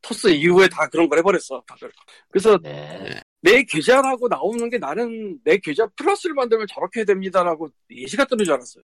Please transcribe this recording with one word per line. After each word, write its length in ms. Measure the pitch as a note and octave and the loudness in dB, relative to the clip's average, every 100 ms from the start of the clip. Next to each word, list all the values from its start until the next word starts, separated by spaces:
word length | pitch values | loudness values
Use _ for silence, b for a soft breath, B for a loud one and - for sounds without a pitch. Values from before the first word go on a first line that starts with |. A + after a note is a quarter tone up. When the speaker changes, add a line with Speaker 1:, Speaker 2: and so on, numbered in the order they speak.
Speaker 1:
토스 280 | - A3+ A3 | -12 -2 2
이후에 400 | D3+ E3 F3+ F#3+ | 2 4 6 4
다 180 | - D#3 | 2 -4
그런 220 | D#3+ E3 | 0 2
걸 100 | D3 | 2
해버렸어, 420 | F3 F3+ - C3 - | 2 0 -4 -14 -14
다들. 240 | - B2 _ b b b | -20 -20 _ b b b
그래서 260 | G3 G#3 G3 | 0 4 2
Speaker 2:
네. 340 | D#3 D2 - - | 0 -16 -14 -14
Speaker 3:
네. 180 | - - - _ | -14 -14 -18 _
Speaker 1:
내 220 | A#3+ B3 | 4 4
계좌라고 680 | C4 D#3 C#3+ C4 C4+ B3+ A#3 | 2 -2 4 4 4 -2 -2
나오는 380 | D#3 D#3+ A#3 A#3 | -2 -4 -4 -4
게 80 | A#3+ | -4
나는 580 | C#3 E3 A#3+ A3+ G#3+ D#3+ | -6 -6 -6 -6 -10 -6
내 140 | D3 F#3+ | 0 0
계좌 280 | - D3 A3 - | 0 -2 -2 -2
플러스를 360 | D4+ G4+ F4 | -2 -2 -4
만들면 340 | C#4+ B3 A3 G#3 | -4 -2 -2 -2
저렇게 280 | - - A#3 | -8 -8 -4
해야 40 | G3+ | -2
됩니다라고 640 | F#3+ F#3+ F3+ F3 D#3 D#3 _ _ | -2 0 0 0 -2 -8 _ _
예시가 320 | B2 C3 F3+ C#4 | -16 -10 -4 -2
뜨는 200 | A#3 F#3+ | 0 0
줄 80 | |
알았어요. 300 | C3+ B2 - | -2 -4 -20